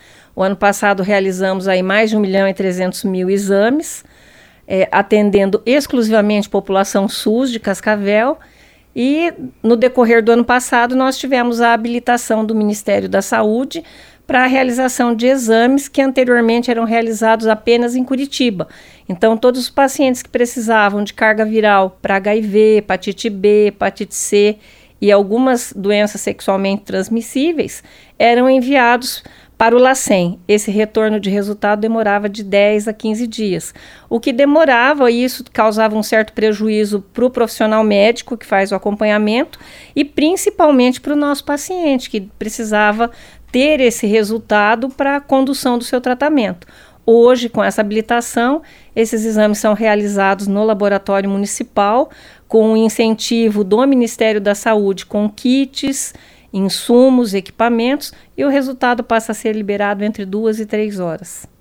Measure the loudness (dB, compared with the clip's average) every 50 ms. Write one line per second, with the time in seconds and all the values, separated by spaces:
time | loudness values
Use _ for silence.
0 | _ _ -20 -20 _ _ _ -4 -2 -2 -2 0 0 0 0 2 0 0 0 0
1 | 0 0 0 0 0 -2 -2 -2 -2 -2 -2 -2 -2 -2 0 0 0 0 0 0
2 | 0 2 0 0 0 0 0 0 0 0 -2 -2 -4 -4 -2 -2 -4 -4 -4 -4
3 | -4 -4 -4 -2 -2 -2 -2 -2 0 0 0 2 2 2 0 -2 -4 -8 -12 -16
4 | -18 _ _ _ _ -20 -20 -20 -20 _ _ _ _ -4 -2 0 0 2 0 0
5 | 0 2 2 2 2 2 2 2 2 2 0 -2 0 0 0 0 0 0 -2 0
6 | 0 2 2 2 2 2 0 -2 -2 -2 -4 -4 -2 0 0 0 0 0 0 -2
7 | -2 -2 -4 -4 -2 0 0 0 0 -2 -4 -6 -6 -6 -6 -4 -2 -2 -2 -2
8 | 0 0 0 2 0 0 -2 -6 -10 _ _ _ _ _ _ _ _ _ _ -2
9 | -2 0 0 0 -2 -2 -4 -8 -12 -16 -12 _ 0 0 2 2 2 2 2 2
10 | 4 4 4 4 4 4 4 2 2 2 0 0 0 0 0 0 0 0 0 0
11 | 0 0 -2 -4 -4 -2 0 0 0 0 0 0 2 2 2 0 0 -4 -6 -4
12 | -2 0 -2 -2 0 -2 -2 -2 0 -2 0 0 0 -2 -2 -4 -2 -2 0 0
13 | 0 0 -2 -2 -2 -2 -2 0 0 0 0 -2 -4 -6 -8 -12 -14 -14 -20 -20
14 | -20 -20 -20 _ _ -2 0 0 2 2 2 2 0 0 0 -2 -2 -2 -2 0
15 | 0 0 0 0 2 0 0 2 2 2 2 4 4 4 2 0 -2 -2 -2 0
16 | 0 0 0 0 2 2 2 2 2 2 2 0 0 -2 -2 -2 -2 0 0 -2
17 | -2 -2 -2 0 0 2 2 2 2 0 -2 0 2 2 2 2 2 0 -2 -4
18 | -2 -2 -4 -4 -4 -6 -2 0 0 0 0 -2 -8 -10 -14 -20 -20 -20 -20 -16
19 | _ -10 -4 0 2 2 2 2 2 2 2 0 -4 -4 0 0 0 0 2 0
20 | 0 0 0 -2 -6 -6 -4 -2 -2 -2 -2 -4 -2 0 2 2 2 2 0 -2
21 | -4 -6 -4 0 0 0 2 0 0 0 0 2 2 4 4 2 2 0 -4 _
22 | -4 -2 -2 -2 0 0 0 0 -2 0 2 4 4 6 4 2 2 0 -4 -4
23 | -4 -8 -8 -6 -6 -6 -4 0 2 4 4 4 4 2 0 -2 -4 -4 -4 -6
24 | -10 -10 -8 -8 -4 0 2 2 2 2 0 -2 -10 -20 -20 -20 _ _ _ _
25 | 2 4 4 4 4 2 0 0 2 2 0 0 -4 -8 -10 -6 -2 0 0 0
26 | 0 -2 -4 -6 -8 -8 -8 -4 -4 -2 -2 0 0 -2 -2 -4 -6 -6 -6 -4
27 | -4 -2 -4 -6 -6 -4 -4 -2 -2 0 -2 -2 -4 -6 -8 -14 -20 -20 -20 -20
28 | -20 _ _ 0 2 4 4 4 4 4 4 2 2 2 2 2 4 4 2 0
29 | -2 -6 -10 -12 -14 -20 -20 -20 -20 _ _ 0 2 4 4 4 4 4 2 0
30 | 0 0 0 2 0 -2 -4 -6 -2 0 0 0 0 -2 -2 -2 -2 0 0 -2
31 | 0 0 -2 -2 -2 -2 -2 -2 -4 -4 -6 -4 -2 -2 -2 0 -2 -2 -2 -2
32 | 0 0 0 0 -2 -4 -6 -8 -6 -2 2 2 2 4 2 0 -2 -4 -8 -6
33 | -6 -6 -4 -4 -6 -8 -6 -6 -4 -4 -4 -4 -6 -10 -16 -20 -20 -20 -20 -20
34 | -8 -6 -6 -4 -2 -2 0 2 2 4 4 4 4 4 4 2 2 2 2 2
35 | 2 2 2 2 0 -2 -4 -8 -14 -6 -2 0 0 0 2 0 0 0 0 -2
36 | -2 0 0 0 0 -2 -2 -2 0 0 0 0 -2 -2 0 0 0 0 -2 -6
37 | -6 -8 _ -2 -2 0 0 0 -2 -2 -2 -2 0 0 2 2 2 2 4 4
38 | 4 4 2 0 -6 -10 -12 -12 -6 -2 0 0 0 0 -4 -4 -4 -4 -4 -2
39 | 0 0 0 0 0 0 0 -2 -2 -4 -8 -16 -20 -20 -20 -20 -20 -6 -4 -4
40 | -4 -2 -2 0 0 0 0 -2 -2 -4 0 2 2 4 4 4 4 2 0 -2
41 | -4 -4 -2 -2 -2 -2 -4 -4 -4 -6 -6 -6 -6 -8 -6 -4 -2 -2 -2 -2
42 | -4 -6 -8 -8 -8 -10 -12 -12 -10 -10 -8 -8 -6 -2 0 2 2 2 2 0
43 | -2 -4 -4 -10 -20 -20 -20 -20 -12 -4 0 2 2 2 2 2 2 2 0 0
44 | -2 0 2 0 0 0 -4 -6 -2 0 0 2 2 2 2 0 -2 -6 -4 -4
45 | -2 -2 -2 -4 -2 0 0 0 2 0 -2 -2 -2 -2 -2 -2 -4 -4 -4 -4
46 | -2 -2 -2 -2 0 0 0 0 0 -2 -4 -10 -14 -20 -20 -20 -20 -20 _ _
47 | _ 4 6 6 6 6 4 4 0 -2 -2 -2 -2 0 0 -2 -2 -2 -2 -4
48 | -2 0 -2 -2 -2 -2 -2 -2 0 0 0 -2 -4 -10 -20 -20 -20 -6 -2 -2
49 | -2 0 -2 -2 -2 -2 2 2 2 2 2 0 0 0 0 2 0 0 0 0
50 | 0 -2 0 0 0 0 0 -2 -2 -2 0 0 0 0 0 0 0 0 0 -2
51 | -2 -2 -2 -2 0 -2 -2 -4 -4 -4 -6 -8 -10 -4 _ 0 0 2 2 0
52 | 0 -2 -6 -16 -20 -20 -20 -20 _ 0 2 4 4 4 4 2 2 2 0 0
53 | 0 0 0 -2 -4 -2 0 0 2 2 0 0 0 0 2 2 2 2 2 2
54 | 0 0 -2 -2 0 0 0 0 0 -2 -2 -2 0 0 0 2 0 0 -2 -4
55 | -8 -6 -4 -2 -2 -4 -4 -4 -2 0 0 0 0 -2 -6 -6 -6 -6 -6 -6
56 | -8 -10 -14 -18 -20 -20 -20 _ _ _ -6 -4 -4 -4 -4 -4 0 2 4 6
57 | 6 6 4 2 2 0 -2 -6 -6 -8 -4 -2 0 0 0 0 0 -2 -2 -4
58 | -6 -12 -16 -20 -20 _ _ -2 -2 0 0 0 -2 -4 -4 -2 -2 0 0 -2
59 | -2 -2 -2 -2 -2 -4 -8 -6 -4 -4 -4 -4 -4 -4 -4 -2 -2 -2 -2 -2
60 | -4 -4 -6 -6 -8 -8 -6 -2 -2 -2 -2 -2 -4 -4 -4 -4 -4 -4 -4 -6
61 | -6 -6 -6 -8 -12 -16 -18 -18 -20 -20 _ _